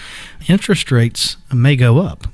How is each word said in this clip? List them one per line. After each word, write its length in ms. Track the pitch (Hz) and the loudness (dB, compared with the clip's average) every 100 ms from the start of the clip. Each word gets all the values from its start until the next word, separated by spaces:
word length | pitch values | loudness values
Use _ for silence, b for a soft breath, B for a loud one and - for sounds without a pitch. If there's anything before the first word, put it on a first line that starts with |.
| B B B B - | B B B B 0
interest 440 | 190 - - - | 0 2 -2 0
rates 460 | 127 117 - - - - | 0 0 -2 -8 -8 -4
may 240 | 127 131 135 | 0 2 4
go 220 | 123 120 | 4 4
up 280 | 190 - - | 0 -4 -10